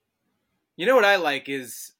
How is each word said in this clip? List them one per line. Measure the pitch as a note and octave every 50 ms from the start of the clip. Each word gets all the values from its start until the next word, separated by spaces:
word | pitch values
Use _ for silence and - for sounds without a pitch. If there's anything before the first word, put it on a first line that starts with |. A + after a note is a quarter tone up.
| _ _ _ _ _ _ _ _ _ _ _ _ _ _ _
You | - E3+
know | A3+ C4+
what | B3+ G#3
I | G3+ G3+
like | F#3+ E3 D3 C#3 C3+ - C#3
is, | C#3 C3+ B2 A#2+ - - - - _ _